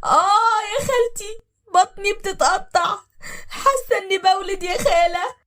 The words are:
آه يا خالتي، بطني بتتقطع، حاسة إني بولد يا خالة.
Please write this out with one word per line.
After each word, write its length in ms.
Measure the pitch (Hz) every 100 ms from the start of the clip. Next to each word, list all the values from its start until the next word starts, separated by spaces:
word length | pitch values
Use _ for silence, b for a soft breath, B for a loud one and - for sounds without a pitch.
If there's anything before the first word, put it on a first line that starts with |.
آه 560 | - 269 370 415 453 427 427
يا 60 | 440
خالتي، 640 | 554 508 466 480 415 440 - _ _
بطني 380 | 359 370 - 392
بتتقطع، 840 | 415 392 - 262 370 370 381 339 - - _ B B B
حاسة 500 | - - 539 - 466
إني 200 | 381 381
بولد 440 | 381 381 381 381
يا 160 | 359 370
خالة. 680 | - 339 339 349 381 -